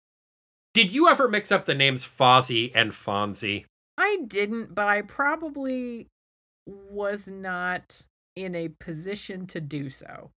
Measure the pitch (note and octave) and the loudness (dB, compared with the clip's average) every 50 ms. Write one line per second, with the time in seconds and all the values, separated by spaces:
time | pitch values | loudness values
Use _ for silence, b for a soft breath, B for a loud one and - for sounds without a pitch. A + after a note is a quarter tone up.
0 | _ _ _ _ _ _ _ _ _ _ _ _ _ _ - A3+ A3+ F3+ G3+ C#4 | _ _ _ _ _ _ _ _ _ _ _ _ _ _ 2 4 4 4 4 4
1 | E4+ E4+ C#4+ - C4+ A#3 G#3 G#3 G3+ - G3+ F#3+ - - C#3 C#3 C3+ C3+ C3 B2+ | 6 6 6 6 4 2 2 0 0 2 2 2 2 0 0 2 4 2 2 0
2 | - - - - C3+ B2+ B2+ C3 B2+ B2+ B2 A2+ A#2 A#2+ - A2+ A#2 G#2+ - - | -4 -8 0 4 6 8 8 8 6 4 0 -2 -2 0 2 2 2 2 0 -6
3 | - A2 G2+ G2+ G#2 G#2 G2 - A2+ G2+ G2+ - - _ _ _ _ _ _ - | -4 -2 0 0 0 -2 -2 -4 -4 -4 -4 -4 -6 _ _ _ _ _ _ 0
4 | F#4 G#4 G#4 F#4+ C#4 G#3+ G3 G3 G#3 G#3 A3+ A3+ A3 - F3 G#3 G#3 G3+ G3+ G#3 | 2 2 2 0 -4 -4 -2 -2 -2 -2 -2 -6 -8 -6 -4 -2 0 2 0 0
5 | G3+ G#3 - - C#4 C#4+ D#4 D#4+ E4 D#4 C#4+ C#4+ C4+ C4 B3+ B3+ B3 A#3+ A#3+ A3+ | -2 -4 -4 -2 0 0 0 -2 -4 -8 -8 -6 -4 -4 -4 -4 -4 -6 -8 -10
6 | - - _ _ _ _ _ _ _ _ _ _ _ F#3+ G3 G3 G3 G3 G3+ G3+ | -12 -16 _ _ _ _ _ _ _ _ _ _ _ -18 -18 -18 -16 -12 -8 -4
7 | G3+ G3+ G#3 G3+ G3 F#3+ G3 F#3+ F#3+ F#3+ F3+ F3+ F3+ F3+ F3+ F#3 - - - - | -4 -4 -4 -6 -8 -12 -14 -10 -8 -6 -6 -4 -4 -4 -4 -6 -8 -12 -16 -16
8 | - _ _ _ _ _ - F3+ F#3+ F#3 F3 E3+ E3 D#3+ D#3+ - - F3 D#3+ D3+ | -18 _ _ _ _ _ -12 -10 -8 -6 -4 -4 -6 -6 -8 -10 -12 -10 -10 -8
9 | E3+ F#3+ G3+ G3+ - - G3 F#3 F#3 F3+ - F3 D#3 C#3 D3+ C#3+ C#3 C3+ C3+ - | -8 -8 -8 -6 -8 -8 -10 -10 -10 -10 -8 -8 -8 -6 -6 -6 -6 -8 -10 -12
10 | - - - - - - _ | -14 -16 -16 -18 -18 -20 _